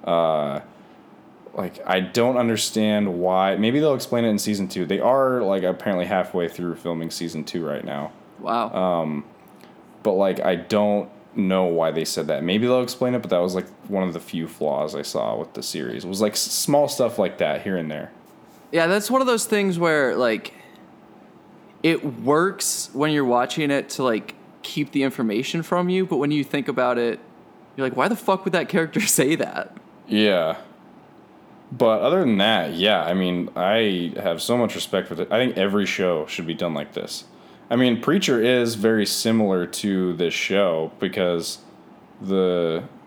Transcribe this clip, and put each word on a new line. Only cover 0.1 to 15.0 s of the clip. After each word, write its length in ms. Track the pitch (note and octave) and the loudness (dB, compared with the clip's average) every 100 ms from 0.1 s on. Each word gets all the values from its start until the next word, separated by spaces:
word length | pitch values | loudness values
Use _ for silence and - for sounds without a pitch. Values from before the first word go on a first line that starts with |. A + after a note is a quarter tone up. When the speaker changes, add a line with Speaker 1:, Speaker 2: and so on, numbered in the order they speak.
| E2+ E2 D#2 D2 C#2+ - - - - - - - - - | 2 4 2 0 -4 -10 -20 -20 -20 -20 -20 -20 -20 -12
Speaker 1:
like, 260 | - F2 - - | -8 -8 -8 -2
I 140 | F#2 | 0
don't 340 | F#2 A#2+ A#2 B2 | 0 2 2 2
understand 840 | A#2 G#2+ - A2 G#2+ G#2 G2+ F2 | 0 0 -2 0 2 2 0 0
why. 340 | F2+ F#2 G2 F#2+ | 2 2 2 2
Maybe 240 | A2 C3+ | 2 2
they'll 140 | D3+ C3 | 2 0
explain 300 | - A#2+ A#2 | 0 0 2
it 40 | |
in 80 | G#2 | 0
season 300 | - G#2 F#2 | 0 -2 -2
two. 180 | F#2+ E2+ | -4 -2
They 140 | G2 | 0
are, 420 | A2+ C3+ C3 B2+ | 2 4 2 2
like, 220 | G2 G2 | 0 0
apparently 440 | F2+ F2+ - F#2 F2 | 0 -2 -2 -2 0
halfway 420 | G2 F2 F#2 E2 | 0 0 -2 -4
through 260 | - F2 D#2+ | -4 -6 -6
filming 340 | F2 E2 E2 | -6 -4 -6
season 360 | - E2+ D#2 D2 | -6 -6 -6 -6
two 200 | F2+ D#2 | -6 -4
right 200 | C#2+ - | -6 -6
now. 260 | C#2+ D2 - - - | -8 -8 -12 -20 -12
Speaker 2:
Wow. 300 | - A#2 A2 | -4 -4 -2
Speaker 1:
Um, 500 | - F#2 F2 D#2 D2 - - - - - - - - | -2 0 0 -2 -6 -10 -20 -20 -20 -20 -20 -20 -4
but, 80 | G#2+ | -2
like, 280 | F#2+ G2 F#2 | 2 2 2
I 140 | - E2+ | 0 -2
don't 540 | F2 G#2+ G#2 G#2 - - - - | 0 0 2 0 -2 -14 -12 -2
know 300 | F#2+ F#2+ F#2 | 0 2 2
why 260 | E2 D#2+ | 2 0
they 120 | D#2+ | 0
said 240 | D#2 - D2+ | -4 -4 -2
that. 160 | D2 | -2
Maybe 240 | E2 G2+ B2 | 0 0 2
they'll 140 | B2+ | 2
explain 300 | B2 - B2+ B2 | 0 -2 -2 -2
it, 60 | |
but 80 | F#2+ | 0
that 100 | F2 | 0
was, 160 | F2+ F#2 | 2 -2
like, 120 | F#2 - - | -6 -14 -6
one 160 | G2 | -2
of 80 | F#2 | -2
the 60 | E2 | -4
few 280 | - E2+ D#2+ | -8 -6 -6
flaws 440 | - D2+ C#2+ D2+ | -4 -2 -2 -2
I 100 | D2 | -6